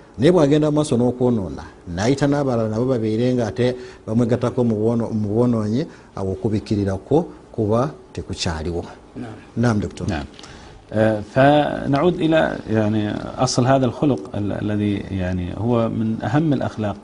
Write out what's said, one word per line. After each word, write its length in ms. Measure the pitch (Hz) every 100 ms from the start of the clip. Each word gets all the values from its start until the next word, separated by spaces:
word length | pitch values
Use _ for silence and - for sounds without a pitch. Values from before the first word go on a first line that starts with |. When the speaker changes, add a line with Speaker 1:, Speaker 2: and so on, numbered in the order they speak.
| -
Speaker 1:
Naye 160 | - 147
bw'agenda 400 | 180 139 151 156
mu 80 | 151
maaso 160 | 147
n'okwonoona, 960 | 120 123 123 123 113 82 - - - 92
n'ayita 400 | 87 117 139 143
n'abalala 400 | 143 135 117 110
nabo 160 | 110 127
babeere 480 | 123 110 110 127
nga 140 | 127 107
ate 240 | - 123 127 - - -
bamwegattako 560 | 113 117 113 120 123
mu 140 | 117 104
bwono-, 320 | 110 117 107
mu 180 | 107 104
bwonoonyi, 480 | 110 123 113 104 120 170 - -
awo 240 | - 95 92
okubikkirirako 800 | 110 104 - 104 98 95 - 160 156 - -
kuba 400 | - 104 117 147 - -
tekukyaliwo. 720 | - - 95 92 78 78 85 - - - 120
Speaker 2:
Naam. 160 | 120 107 - 117
Speaker 1:
Naam, 220 | 120 104
Doctor. 260 | 90 - 87
Speaker 3:
نعم. 200 | 76 69 - - - - - -
آه، 280 | 107 110 107 -
فنعود 840 | 131 139 147 147 - 120 139 175 151
إلى، 360 | 160 160 156 - -
يعني، 420 | 110 107 107 104 - - -
أصل 240 | 127 - 127
هذا 200 | 135 123
الخلق 360 | - 139 123 - 101
ال-، 260 | 101 -
الذي، 320 | 104 104 104 101 - 95
يعني، 400 | 90 92 90 90
هو 320 | 113 120 113
من 320 | 107 110 113
أهم 320 | 104 147 160
الأخلاق، 440 | 127 104 - 104 95